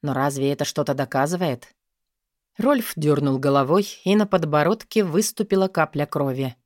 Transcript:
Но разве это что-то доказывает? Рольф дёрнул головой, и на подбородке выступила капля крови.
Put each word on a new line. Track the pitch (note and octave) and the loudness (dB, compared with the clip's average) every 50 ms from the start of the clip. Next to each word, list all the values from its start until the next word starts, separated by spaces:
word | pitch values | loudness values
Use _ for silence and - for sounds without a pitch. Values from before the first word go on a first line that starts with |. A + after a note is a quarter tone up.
| - | -4
Но | D3 C3+ | -4 -2
разве | B2+ C3+ C#3+ C#3 C#3 C3+ C#3 | 0 0 0 0 0 0 0
это | C#3+ C#3 D3 | 0 -2 -4
что-то | - - - D3 - C#3 | -4 -2 -4 -2 -2 0
доказывает? | C3+ C#3+ B2 - C#3 C3+ D3 F3 F3 F#3 D#3+ B2+ A#2+ - - _ _ _ _ _ _ _ _ _ _ _ _ _ _ _ _ _ _ | -2 -2 -2 0 0 0 0 0 -2 -2 -2 -2 -4 -8 -18 _ _ _ _ _ _ _ _ _ _ _ _ _ _ _ _ _ _
Рольф | G#3+ B3+ D4 C4 A3+ - - | 0 2 2 2 0 -4 -6
дёрнул | - D3+ D3 D3 C#3 C#3 C#3+ C3+ C3+ | -2 2 2 2 2 2 0 0 0
головой, | C3+ C#3+ C#3 C#3 C#3 B2+ D#3 F#3+ G3+ - - - _ | 0 2 2 2 2 4 2 2 2 0 -6 -8 _
и | F#3 G3 | 2 2
на | G#3+ G#3+ G3+ | 2 2 2
подбородке | - F3+ E3 D#3 D3 D3+ D3 D#3+ G#3+ A3 - _ - A3 G#3 | 0 0 0 2 2 2 2 2 0 -2 -6 _ -2 0 0
выступила | F3+ D3+ F3+ A3 - - - A3 G3+ G3+ F#3+ F#3+ F#3+ | 2 0 0 0 -2 -2 -6 -4 0 0 0 0 0
капля | F#3+ - D#3+ D3+ - C#3+ C#3+ | 0 0 -2 -2 0 -4 -4
крови. | - - D#3 C#3+ C#3 C3 C3 C3+ B2+ B2 _ _ | -2 -2 -2 -2 -2 -2 -4 -4 -6 -6 _ _